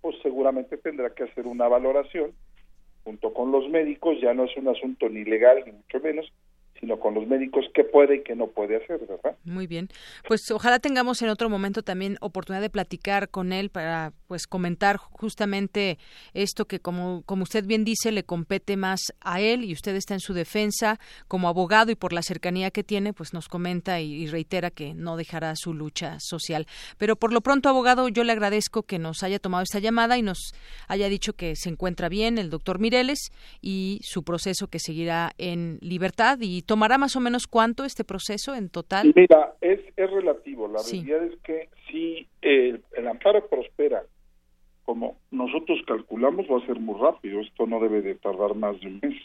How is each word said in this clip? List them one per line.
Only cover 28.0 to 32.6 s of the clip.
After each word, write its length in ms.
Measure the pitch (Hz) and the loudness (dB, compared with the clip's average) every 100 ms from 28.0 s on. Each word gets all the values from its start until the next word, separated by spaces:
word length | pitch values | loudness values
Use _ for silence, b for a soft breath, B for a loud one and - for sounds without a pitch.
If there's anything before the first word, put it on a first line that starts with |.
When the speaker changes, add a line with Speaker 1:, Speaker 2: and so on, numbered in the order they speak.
| 254 | 4
Speaker 2:
yo 160 | 214 | 2
le 80 | 233 | 2
agradezco 520 | 226 202 214 202 226 | 2 2 0 0 -4
que 140 | - 185 | -4 -6
nos 240 | 160 160 | -4 -4
haya 160 | 190 196 | -4 -2
tomado 240 | 196 175 | 0 -2
esta 160 | 185 208 | 0 -2
llamada 360 | 214 233 233 247 | 0 2 4 4
y 60 | |
nos 320 | 214 180 - B B B B | 2 -4 -8 B B B B
haya 220 | 196 202 | -2 0
dicho 240 | 196 - | 0 -4
que 220 | 208 170 156 | -6 -6 -4
se 120 | 180 | -6
encuentra 400 | 160 185 170 175 | -4 -4 -2 -2
bien 300 | 190 226 233 | 0 0 0
el 100 | 180 | -2
doctor 300 | 156 | -4